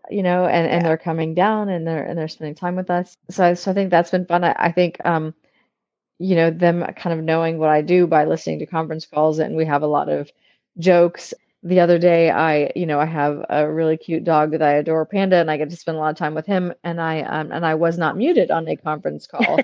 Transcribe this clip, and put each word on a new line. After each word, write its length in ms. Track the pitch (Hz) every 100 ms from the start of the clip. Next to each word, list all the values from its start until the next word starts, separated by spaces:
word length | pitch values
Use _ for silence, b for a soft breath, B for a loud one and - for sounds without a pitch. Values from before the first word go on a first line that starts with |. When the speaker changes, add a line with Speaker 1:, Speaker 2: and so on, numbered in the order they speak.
| -
Speaker 1:
you 140 | 208
know, 220 | 180 180 180
and, 180 | 170 165
and 160 | 175
Speaker 2:
Yeah. 60 | 170
Speaker 1:
they're 100 | 160
coming 380 | 175 165 160 165
down 340 | 202 214 202
and 160 | 175 165
they're, 180 | 160
and 140 | - 170
they're 100 | 156
spending 280 | - 156 147
time 200 | 180 180
with 140 | 185
us. 260 | 175 180 _ -
So 160 | - 180
I, 80 |
so 160 | 180 -
I 60 | 190
think 160 | 190
that's 180 | 175 170
been 160 | 185 180
fun. 180 | 175
I, 120 | 175 -
I 140 | -
think, 260 | 175 175 - -
um, 300 | 165 156 - _ _ _ _ _ _ _ -
you 180 | 185 170
know, 140 | 165
them 340 | 165 175 170 - -
kind 220 | 180 160
of 60 |
knowing 360 | 160 160 165 165
what 100 | 156
I 120 | 151
do 240 | 151 180 170
by 180 | 160 151
listening 320 | 160 - 156
to 80 | 156
conference 400 | 170 160 160 -
calls, 320 | 151 156 156
and 180 | 156 160
we 100 | 156
have 180 | 143
a 40 | 151
lot 220 | 147 147
of 220 | 147 143 _ _ _ _ -
jokes. 520 | 170 175 175 - - - _ _
The 180 | 175 180
other 200 | 175 170
day, 320 | 175 170 165
I, 400 | 95 160 151 147 -
you 120 | 165
know, 120 | 147
I 60 | 156
have 400 | 165 147 147 -
a 220 | 151 151
really 260 | 156 160 160
cute 260 | - 160
dog 260 | 170 156 156
that 100 | 151
I 80 | 151
adore, 320 | 143 151 160 156
Panda, 300 | 196 190 180
and 140 | 165
I 60 | 151
get 120 | 151
to 60 | 170
spend 200 | - 160
a 20 |
lot 80 | 156
of 80 | 151
time 160 | 160
with 140 | 156 160
him. 260 | 190 180 -
And 160 | 175 170
I, 220 | 160 160
um, 300 | - 156 151
and 160 | 151 170
I 80 | 160
was 240 | 165 170
not 180 | 160 156
muted 320 | 277 294 170
on 180 | 160 160
a 80 | 156
conference 520 | 165 151 - 151 -
call. 320 | - 226 -